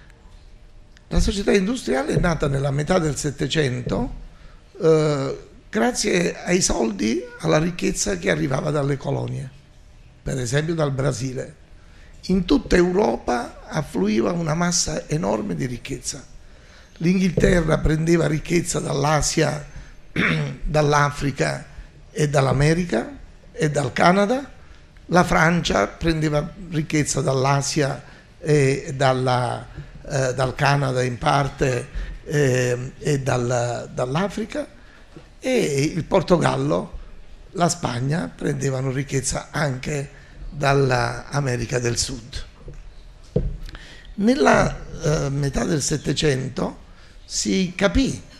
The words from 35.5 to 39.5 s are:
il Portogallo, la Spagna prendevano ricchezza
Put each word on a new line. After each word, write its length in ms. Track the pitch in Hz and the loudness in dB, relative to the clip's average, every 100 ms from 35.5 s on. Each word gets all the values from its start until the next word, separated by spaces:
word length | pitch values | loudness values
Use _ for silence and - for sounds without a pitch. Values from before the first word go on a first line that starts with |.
| 254 156 139 156 | 2 2 0 0
il 120 | 180 - | -2 0
Portogallo, 920 | 190 - 170 135 131 143 175 - - - - - - - | 2 4 4 2 0 0 -2 -4 -12 -14 -18 -18 -20 -10
la 160 | - 170 | 0 0
Spagna 640 | - 120 120 135 170 262 | 0 -4 -2 -2 -2 -4
prendevano 580 | - 180 139 139 131 135 | -4 -4 -2 -2 -2 -2
ricchezza 580 | 131 139 139 - - - | -4 -2 -2 -2 -4 -6